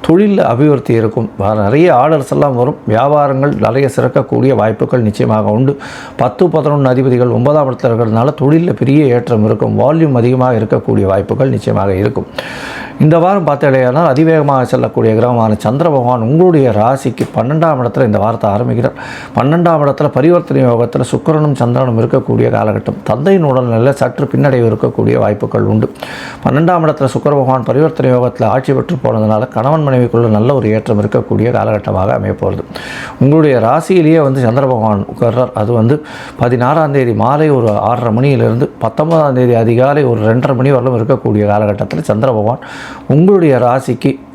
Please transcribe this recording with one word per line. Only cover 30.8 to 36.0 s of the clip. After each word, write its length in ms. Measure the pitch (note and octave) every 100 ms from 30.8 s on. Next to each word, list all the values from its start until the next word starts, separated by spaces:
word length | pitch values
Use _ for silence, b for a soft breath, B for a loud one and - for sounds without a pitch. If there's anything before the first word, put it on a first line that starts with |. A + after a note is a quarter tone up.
| G#2+ G#2
இருக்கக்கூடிய 500 | G#2 B2 A#2 G#2 A2+
காலகட்டமாக 640 | G#2+ G#2 G#2+ G#2 G2 F#2+
அமைய 220 | B2 G2+ -
போறது. 180 | G2 G2 - B B B B -
உங்களுடைய 400 | C3 D#3 D3+ B2+
ராசியிலேயே 600 | A2 D3+ E3 F#3 D#3 D#3+
வந்து 200 | C#3 C3+
சந்திர 240 | B2 A#2+ C3+
பகவான் 380 | B2 A2 G#2 -
உட்கார்றார். 460 | - A#2+ A#2 B2
அது 200 | - G#2
வந்து 320 | A#2+ A2+ D3